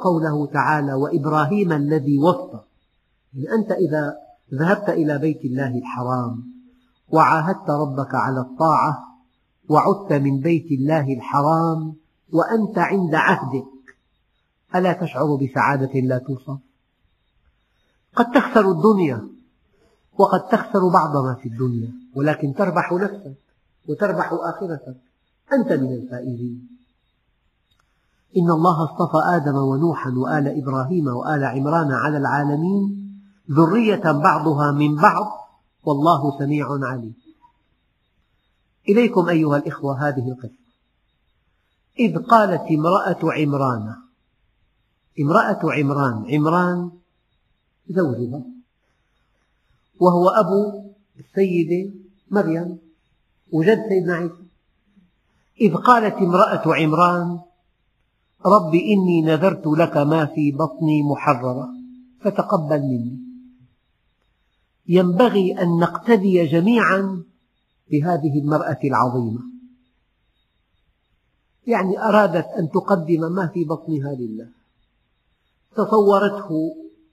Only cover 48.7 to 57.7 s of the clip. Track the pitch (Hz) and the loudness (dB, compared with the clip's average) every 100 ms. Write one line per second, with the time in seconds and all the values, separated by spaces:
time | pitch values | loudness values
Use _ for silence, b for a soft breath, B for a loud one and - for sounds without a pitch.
48.7 | _ _ _ _ _ _ _ _ _ _ | _ _ _ _ _ _ _ _ _ _
49.7 | _ _ - 180 175 180 214 175 196 208 | _ _ 2 4 6 4 4 2 0 -2
50.7 | - - - _ - - 196 196 175 160 | -6 -16 -20 _ -20 -8 -2 0 0 0
51.7 | 175 196 - - _ _ 208 165 165 175 | -2 -4 -12 -20 _ _ -2 0 -2 -6
52.7 | 175 - _ _ _ _ _ _ 160 160 | -10 -18 _ _ _ _ _ _ 0 2
53.7 | 220 220 190 170 170 170 - - _ _ | 2 2 -2 0 -2 -6 -10 -20 _ _
54.7 | _ _ _ _ _ _ _ _ - 208 | _ _ _ _ _ _ _ _ 0 2
55.7 | 165 - 240 214 - 185 180 214 190 160 | 4 4 4 4 0 2 4 4 2 0
56.7 | 139 160 156 175 175 175 170 - _ _ | 2 2 4 4 2 -2 -6 -12 _ _